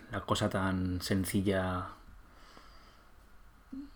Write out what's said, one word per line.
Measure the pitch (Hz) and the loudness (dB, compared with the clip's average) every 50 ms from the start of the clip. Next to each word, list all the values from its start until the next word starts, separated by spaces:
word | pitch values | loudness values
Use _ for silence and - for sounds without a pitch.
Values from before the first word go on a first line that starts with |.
| - - | -12 -8
la | 110 101 | -8 -4
cosa | - - 104 - 110 101 | 0 0 2 2 2 2
tan | - 101 95 95 95 92 92 90 90 92 | 2 2 2 2 2 2 2 2 0 0
sencilla. | - - 104 95 95 - - 101 92 101 95 95 92 92 92 90 92 - - - - - - - - - - - - - - - - - - - - - - - - - - - - - - - - - - - - - 269 269 285 277 - | 0 2 2 2 2 2 2 2 4 4 4 4 2 2 0 -2 -4 -6 -10 -14 -18 -20 -20 -20 -20 -20 -20 -20 -20 -20 -20 -20 -20 -20 -20 -20 -20 -20 -20 -20 -20 -20 -20 -20 -20 -20 -20 -20 -20 -20 -20 -20 -20 -14 -12 -12 -12 -12 -16